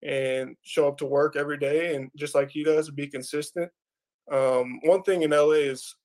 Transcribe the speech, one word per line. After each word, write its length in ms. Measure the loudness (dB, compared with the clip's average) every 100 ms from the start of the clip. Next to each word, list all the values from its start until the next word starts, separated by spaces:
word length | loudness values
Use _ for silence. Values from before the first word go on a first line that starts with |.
and 520 | -6 -2 -2 -2 -6 -12
show 240 | -4 0 0
up 120 | 0
to 80 | -2
work 280 | 0 0
every 240 | 0 -4 -2
day 380 | 0 0 0 -4
and 140 | -8
just 220 | -10 -2 0
like 140 | 0
he 120 | 0
does, 260 | 2 2 0
be 180 | -6 -8
consistent. 600 | -8 -8 -6 -6 -6 -8 _ _ _ _ _ -4
Um, 480 | 0 2 2 -2 0
one 180 | 2 4
thing 200 | 2 0
in 100 | 4
L 180 | 4 4
A 60 | 4
is, 360 | 0 -4 -12 -20